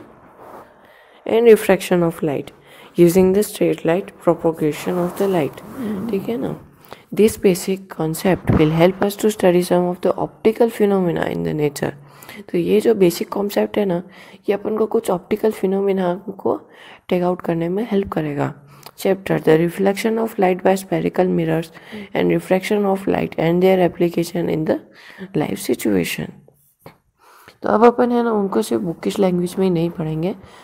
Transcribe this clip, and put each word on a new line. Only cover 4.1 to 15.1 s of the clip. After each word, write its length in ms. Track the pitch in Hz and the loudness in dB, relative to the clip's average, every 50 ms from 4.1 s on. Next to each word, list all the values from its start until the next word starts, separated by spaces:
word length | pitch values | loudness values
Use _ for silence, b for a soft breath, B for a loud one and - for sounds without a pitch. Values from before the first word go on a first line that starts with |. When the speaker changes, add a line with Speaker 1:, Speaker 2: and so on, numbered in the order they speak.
| - - - 180 165 160 - 165 160 - 156 151 147 - - 180 180 | -14 -2 0 0 0 2 0 -2 -2 0 -2 -2 -2 -4 -6 -6 -4
Speaker 1:
of 240 | 180 175 180 180 | -2 -4 -4 -2
the 100 | - 202 | -2 -2
light। 360 | 196 190 170 143 - - - - | 0 0 0 -2 -2 -6 -10 -18
Speaker 2:
हम्म। 460 | - - 277 247 202 214 185 214 233 | -16 -12 -8 -8 -6 -6 -6 -6 -4
Speaker 1:
ठीक 140 | 202 190 - | -6 -6 -4
है 140 | - 226 | -6 -6
ना? 240 | 262 254 - - - - - B B B B B B B B - | -6 -6 -6 -8 -10 -14 -20 B B B B B B B B 2
This 220 | - 202 220 - | 2 2 2 2
basic 420 | - - 202 180 185 - - 190 185 190 - - - | 2 2 2 2 2 -2 -6 -6 -6 -8 -12 -6 -4
concept 440 | 160 160 160 - - 196 175 - - | -4 -4 -4 -2 0 0 0 2 0
will 340 | - - - 156 156 160 165 | 0 2 4 4 4 6 4
help 140 | 165 185 185 | 4 4 4
us 240 | - - 202 202 | 2 -2 -2 0
to 80 | - - | 0 0
study 440 | 214 208 - - 180 175 180 180 - | 0 0 2 2 4 4 4 2 2
some 260 | 180 175 180 175 180 | 2 2 2 0 -2
of 80 | - - | -2 -2
the 100 | - - | -2 -2
optical 540 | - 165 151 - - - 220 220 - 240 233 | -2 -6 -8 -8 -2 0 0 2 2 0 0
phenomena 520 | - - 214 202 202 190 185 170 160 160 - | 2 0 2 2 2 2 2 0 0 -2 -2
in 140 | - 170 | -2 -4
the 160 | 170 170 165 160 | -4 -4 -4 -2
nature। 400 | 151 151 147 147 - - - 143 143 B B B B B B B 208 202 - | 0 -2 -2 -2 -4 -6 -6 -6 -10 B B B B B B B -20 -12 -6
तो 60 | - | -4
ये 240 | 175 165 170 196 208 | -2 0 2 2 2
जो 140 | - 233 226 | 2 2 4
बेसिक 340 | 208 190 170 170 - 214 - | 4 4 2 2 0 -6 -6
कॉन्सेप्ट 480 | - 208 202 202 - 214 214 208 - | -4 -6 -6 -2 -2 -2 -2 -2 -2
है 80 | 220 208 | -2 0
ना, 180 | 196 170 175 180 B B B B B B B _ - | 0 -2 -4 -6 B B B B B B B _ -4
ये 40 | 190 | -4
अपन 240 | 202 202 208 214 | -4 -4 -4 -2
को 80 | 214 220 | -2 -2
कुछ 260 | 214 - 226 - - | 0 -2 -2 -2 -2